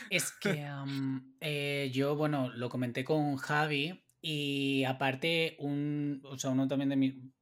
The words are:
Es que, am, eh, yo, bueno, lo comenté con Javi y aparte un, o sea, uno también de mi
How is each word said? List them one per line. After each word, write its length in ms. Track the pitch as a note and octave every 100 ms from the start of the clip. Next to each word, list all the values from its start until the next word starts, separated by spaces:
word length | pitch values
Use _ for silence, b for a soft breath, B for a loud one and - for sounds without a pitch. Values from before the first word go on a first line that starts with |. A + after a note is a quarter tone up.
| B
Es 240 | F3+ -
que, 300 | - G3+ D3+
am, 720 | C#3+ C#3 C#3 C#3 C3+ C3 - -
eh, 500 | D#3+ D3 C#3+ C#3+ C#3
yo, 240 | B2+ C#3 D3
bueno, 340 | D3+ C#3+ B2+
lo 180 | A#2+ B2
comenté 340 | B2+ B2 C3
con 320 | C3 D#3 D3 C3+
Javi 680 | - D3+ D#3 C#3+ D#3 F#3 _ _
y 640 | D#3+ D3+ C#3+ C#3 C#3 C3+
aparte 720 | C3 C3 C3+ C3 E3 E3 D#3+ D#3
un, 600 | C#3+ C#3+ D3 D3 D3 C3+
o 140 | C#3 C3
sea, 120 | C3+
uno 180 | C3 C3+
también 220 | C#3 C#3
de 60 | C3+
mi 360 | C3 - - -